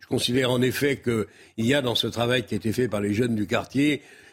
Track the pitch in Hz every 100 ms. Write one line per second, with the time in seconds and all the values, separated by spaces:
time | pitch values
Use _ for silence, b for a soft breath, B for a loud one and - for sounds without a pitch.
0 | - 127 - 123 131 123 127 120 143 135
1 | - 113 101 - - - 113 143 127 110
2 | 120 104 120 127 113 107 110 104 123 104
3 | 104 104 123 110 104 117 92 131 147 139
4 | B B B